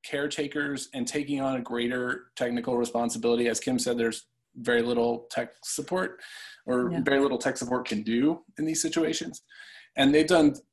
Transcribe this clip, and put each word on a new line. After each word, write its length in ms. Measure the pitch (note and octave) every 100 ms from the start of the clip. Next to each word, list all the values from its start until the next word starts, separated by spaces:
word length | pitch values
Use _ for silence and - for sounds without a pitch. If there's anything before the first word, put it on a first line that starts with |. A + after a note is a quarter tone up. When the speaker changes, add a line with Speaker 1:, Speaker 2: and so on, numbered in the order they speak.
Speaker 1:
caretakers 840 | - C#3 D3 C#3+ C#3+ D3+ D3 C3+ -
and 120 | C3+ A#2+
taking 360 | D3+ C#3+ C#3
on 140 | C3+ C3
a 40 |
greater 680 | A#2+ A#2+ A#2+ B2+ B2 B2 -
technical 440 | - B2 A#2+ A#2 A#2+
responsibility. 720 | A#2+ A#2+ A#2 A2+ A#2 A#2 A#2+
As 120 | A2
Kim 180 | - B2+
said, 200 | B2 A#2+
there's 300 | A#2 A2 - _ _ -
very 240 | A#2+ A#2+
little 460 | A#2 A#2+ A#2 A#2 -
tech 220 | - A#2+ -
support, 580 | - - C#3+ F3+ F#3 - - - - -
or 260 | - B2+ B2+
Speaker 2:
Yeah. 100 | C#3
Speaker 1:
very 180 | C3 C#3
little 160 | C#3 B2+
tech 220 | C#3 B2
support 280 | A#2+ B2 B2
can 160 | G#2+
do 380 | G#2+ A#2 C#3+ E3 _ -
in 60 |
these 160 | D#3 D#3+
situations. 600 | D#3+ E3 D#3 D#3 - - _ - - - - -
And 180 | C3+
they've 120 | D3+ D#3+
done 280 | E3+ D3+ C#3 _